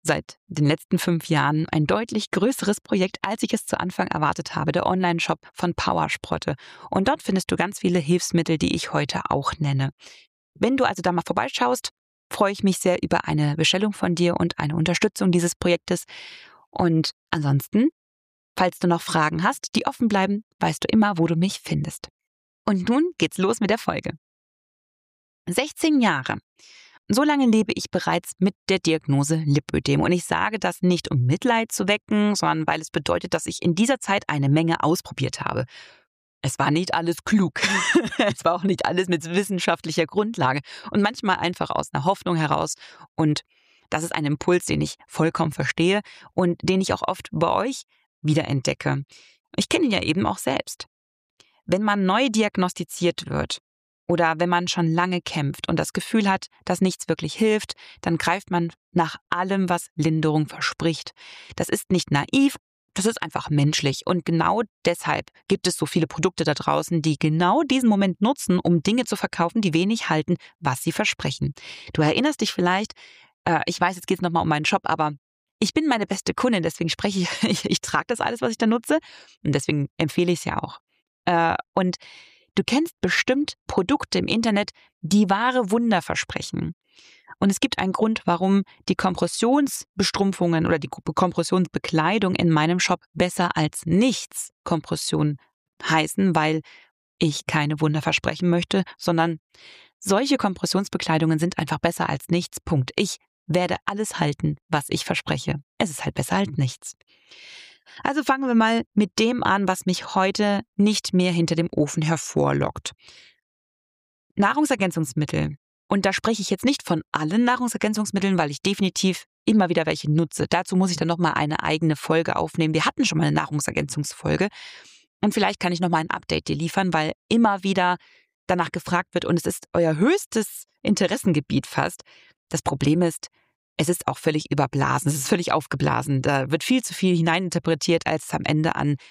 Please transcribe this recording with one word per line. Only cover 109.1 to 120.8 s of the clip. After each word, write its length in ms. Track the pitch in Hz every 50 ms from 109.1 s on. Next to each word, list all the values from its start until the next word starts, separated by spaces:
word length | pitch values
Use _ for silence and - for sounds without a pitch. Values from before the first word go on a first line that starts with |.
| - -
dem 240 | 226 226 247 247 -
an, 240 | - 190 202 196
was 180 | 190 185 - -
mich 300 | 185 180 - - - -
heute 460 | 196 190 190 202 - 214 208 202 196 - _ _
nicht 360 | - 202 214 214 196 - - -
mehr 200 | 180 180 180 170
hinter 240 | 170 165 160 170
dem 120 | 160 165 170 -
Ofen 300 | - 147 147 - 160 156
hervorlockt. 880 | 156 165 151 - - - 151 143 143 - 71 143 - - - - - - _ _ - - - - - _ _ _ _ _ _ _ _ _ _ _ _ _ _ _ _ _ _ _ _ -
Nahrungsergänzungsmittel. 1200 | - 202 196 247 294 311 - 262 208 196 180 - 165 156 - - 156 151 - - 156 151 151 147 - _ _ _ _ _ -
Und 180 | 202 196 180
da 60 | 196 190
spreche 280 | - - 220 226 214
ich 100 | 190 -
jetzt 140 | 196 - -
nicht 200 | 254 285 - -
von 180 | - 262 160 - _
allen 340 | - 147 156 156 185 226 247
Nahrungsergänzungsmitteln, 920 | 240 247 247 247 240 - 220 - 214 214 214 214 - - 196 185 196 190 170
weil 140 | 160 143 143
ich 100 | - -
definitiv 640 | 190 196 - 202 185 - - - 190 175 - - _ _ _ -
immer 260 | - 214 220 190 165
wieder 160 | 175 165 160
welche 220 | 156 160 143 - 151
nutze. 380 | 151 160 165 151 - - - -
Dazu 280 | - 170 185 - 190
muss 160 | 185